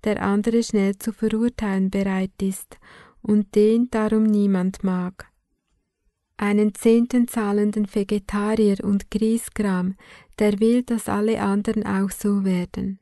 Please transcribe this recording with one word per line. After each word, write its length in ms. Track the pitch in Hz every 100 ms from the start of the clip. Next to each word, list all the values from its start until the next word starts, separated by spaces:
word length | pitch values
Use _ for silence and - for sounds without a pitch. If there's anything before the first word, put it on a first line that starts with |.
der 180 | 220 208
andere 400 | 202 202 214 226
schnell 360 | 226 214 196 202
zu 140 | -
verurteilen 760 | - 220 220 233 - 214 190 190
bereit 500 | 196 196 190 190 _
ist 360 | 190 190 - - - - - _
und 340 | 220 208 202 -
den 340 | 214 226 247
darum 340 | 220 214 220
niemand 600 | 220 208 202 190 185 190
mag. 480 | 190 180 180 185 - _ _ _ _ _ _ _ _ _ _ -
Einen 380 | 208 208 214 202
Zehnten 520 | 233 226 240 247 240
zahlenden 600 | - 208 202 208 208 208
Vegetarier 920 | - 196 208 - 208 208 220 208 196
und 260 | 190 202 -
Griesgram, 880 | 208 220 226 - - 208 185 180 190 - - _ -
der 220 | 208 202
will, 240 | 226 247
dass 260 | 247 233 -
alle 320 | 202 208 226
anderen 420 | 202 202 208 214
auch 280 | 202 196 196
so 340 | - 208 202 190
werden. 540 | 180 180 - 196 196